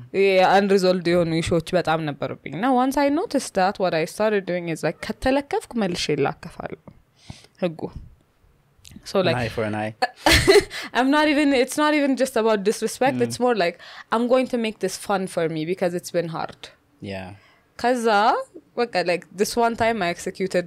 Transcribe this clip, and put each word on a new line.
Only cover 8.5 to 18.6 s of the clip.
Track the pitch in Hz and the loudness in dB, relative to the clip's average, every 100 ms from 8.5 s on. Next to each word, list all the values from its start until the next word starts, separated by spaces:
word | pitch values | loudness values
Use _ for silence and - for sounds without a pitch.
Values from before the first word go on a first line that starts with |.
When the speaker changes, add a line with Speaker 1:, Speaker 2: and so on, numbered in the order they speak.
| _ _ _ - - | _ _ _ -20 -20
Speaker 1:
So | - 196 | -4 0
like | 180 123 | 0 0
Speaker 2:
An | |
eye | 113 | -4
for | 117 | -4
an | 107 | -4
eye. | 107 110 - 240 - 302 - | -4 -6 -4 -6 -2 2 4
Speaker 1:
<laughs> | - 392 - - - | 6 6 4 -12 -6
I'm | 233 262 | -2 2
not | 302 302 | 4 4
even, | 285 294 | 4 4
it's | 269 262 294 | 2 2 2
not | 302 | 2
even | 302 277 | 2 2
just | 240 262 226 | 2 0 2
about | 226 214 | 2 2
disrespect. | 196 226 220 - 247 247 | 0 -2 -4 0 0 0
Speaker 2:
Mm. | |
Speaker 1:
It's | 240 233 | -2 0
more | 247 | 0
like | 220 170 185 - - - | 2 0 -2 -18 -18 -4
I'm | 226 240 | -2 2
going | 262 247 | 2 2
to | 240 | -2
make | 226 - | -4 -4
this | 185 - | -6 -6
fun | - 196 185 | -4 -2 -2
for | 180 160 | -2 -2
me | 160 | -2
because | 160 185 180 | -4 -2 -2
it's | 175 - | -4 -4
been | 175 165 | -4 -4
hard. | 160 - - - _ _ _ | -6 -8 -10 -20 _ _ _
Speaker 2:
Yeah. | 98 95 92 101 _ _ _ - | -10 -10 -10 -16 _ _ _ -4
Speaker 1:
ከዛ | 240 254 226 202 226 453 539 - | 0 0 2 4 4 2 -4 -16